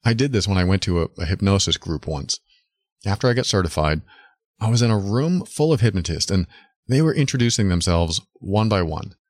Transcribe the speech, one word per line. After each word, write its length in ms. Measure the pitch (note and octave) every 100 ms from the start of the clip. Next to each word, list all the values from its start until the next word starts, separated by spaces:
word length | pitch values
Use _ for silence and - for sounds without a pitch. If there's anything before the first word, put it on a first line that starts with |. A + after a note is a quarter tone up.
I 100 | A#2+
did 180 | A2+ C#3+
this 160 | A2+ G2+
when 100 | F#2+
I 60 |
went 180 | F2+ F#2+
to 200 | - F2
a, 40 | E2 -
a 60 |
hypnosis 520 | E2 F2 G2 G2 - -
group 300 | - D2+ -
once. 320 | D2 B1 - _ _ _ _ _ _
After 240 | G2+ G2 B2+
I 40 |
got 120 | A#2+
certified, 560 | - G2+ F2 - D2+ D#2+ - - _ _ _ _
I 120 | A2
was 100 | A#2
in 80 | A#2+
a 80 | G#2+
room 480 | G2 A#2 D#3 F3+
full 260 | - - D#3
of 100 | C#3+
hypnotists 500 | A2 G2 F2 D#2 -
and 160 | F#2+ F2 - _ _ -
they 160 | C3
were 100 | D#3+
introducing 560 | - C#3 C3 A#2+ A2+ G2
themselves 520 | F2+ F2+ E2+ E2+ E2+ _
one 360 | _ E2 G2+ A2
by 120 | G2+
one. 320 | E2 D2+ - -